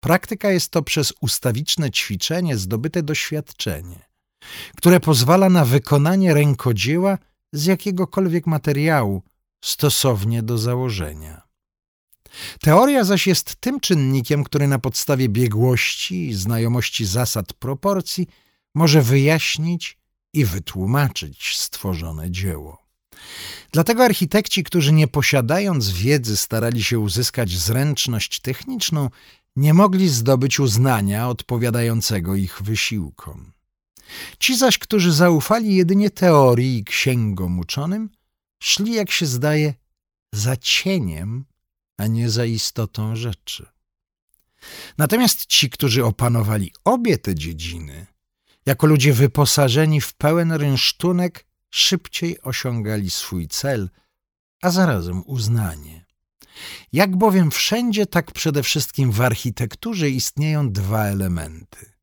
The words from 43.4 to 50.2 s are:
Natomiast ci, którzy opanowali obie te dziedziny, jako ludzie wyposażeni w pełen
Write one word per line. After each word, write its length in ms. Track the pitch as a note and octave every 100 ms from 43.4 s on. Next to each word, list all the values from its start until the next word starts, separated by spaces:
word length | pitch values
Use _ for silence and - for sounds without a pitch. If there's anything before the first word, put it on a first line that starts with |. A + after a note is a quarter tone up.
| - - - _ _ _ _ _ _ _ _ _ - - - -
Natomiast 480 | D3 A3+ B3 - -
ci, 240 | - C3
którzy 340 | - C3+ A#2
opanowali 680 | A#2 G2+ B2 A#2+ G#2 G#2+ F#2+ _
obie 340 | - B3 A#3 E3+
te 160 | -
dziedziny, 720 | E2+ D#2 D#2+ E2 E2 D#2 D2 F2+ _ _ _ _ _ -
jako 200 | C3 D#3
ludzie 260 | D3+ C3+
wyposażeni 880 | A#2+ C#3 - C#3+ - C#3 A#2+ D#3 D3+
w 140 | -
pełen 380 | -